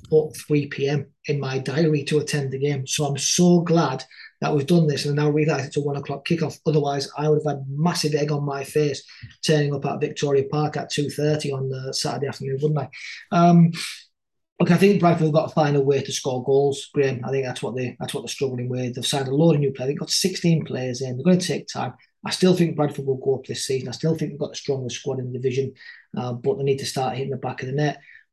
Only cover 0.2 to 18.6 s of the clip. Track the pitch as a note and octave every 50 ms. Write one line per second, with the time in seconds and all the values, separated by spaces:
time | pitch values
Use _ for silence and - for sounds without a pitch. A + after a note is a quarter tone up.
0.2 | D3+ D3+ - - - - D3+ D3 C#3 - - - C#3 C#3 D3+ C#3+ - - _ _
1.2 | - - C#3+ C#3 C3+ C3 C3+ C3+ - C#3+ C3 D#3 E3+ D3+ D#3 C#3 - - D#3 D3+
2.2 | D3 - - D3 C#3 C3 C3+ C3+ C#3 D3 C#3+ C3+ C3 - - - D3 C#3 C#3 C3+
3.2 | - - - - F3+ F3+ F3 F3 E3 E3+ E3 E3+ - C#3 C3+ - - - - -
4.2 | - - _ _ - D#3 D3+ C#3+ C3+ - F3 E3+ D#3 D3 C3+ B2+ - D3 C#3+ D3
5.2 | D3 D3+ D3 D#3 D3+ D#3+ D3 C3+ C3 - - D3 C#3 C#3+ C#3+ - - - C#3 -
6.2 | - - E3+ - D3+ B2 - - - D#3+ D3+ D3+ C#3+ C#3+ C#3 C#3 C3+ - - C#3+
7.2 | D3+ D#3 D3+ C#3+ D3+ D3 C#3 C3+ C3+ C3+ C#3 D3 D#3+ E3+ E3 - - D3+ D3+ C#3+
8.2 | D3 D3+ D3 C#3+ D3 C#3 C#3 C#3+ C3+ - - D3+ D3+ C#3+ C3+ - - - - -
9.2 | A#2+ - - _ - - D#3 D3 D3 C#3+ C#3+ C#3 C#3+ C#3+ - C3 D3 C#3+ - -
10.2 | D3+ C#3+ C#3+ C#3 C3+ C#3 - D3+ B2+ B2+ - C#3+ - - - D3+ C#3+ C3 - -
11.2 | D3 D3+ D3+ D3+ - C#3+ C3+ C3+ C3+ C3 C3 C3 C3 C3+ C3 - - D3 A#2+ C3+
12.2 | C#3+ - - - C3+ C3+ C3+ C3+ D3 D3+ D3+ C#3+ B2+ - - - - - - -
13.2 | - _ G3 E3+ E3+ F3 F3 E3+ E3 E3+ E3+ - - - - - - _ _ _
14.2 | _ _ _ _ _ _ _ - - - - - F#3+ G3+ F#3+ D#3+ E3+ F3 E3 -
15.2 | D#3 D#3 D3 D#3 D3+ - - E3 D3+ C#3+ C#3+ C#3+ C3+ C#3 C#3 C3+ - - - -
16.2 | - C3+ B2+ B2 A#2+ C#3 C3+ C#3 C#3+ C#3 C3+ - - - - C#3+ C#3 C3+ B2+ A#2
17.2 | B2+ C3 C3+ C3+ C3 B2+ B2 - C#3+ B2 A2+ B2+ B2+ B2 - - B2+ - - C3+
18.2 | A2+ - - - C#3 B2 B2 B2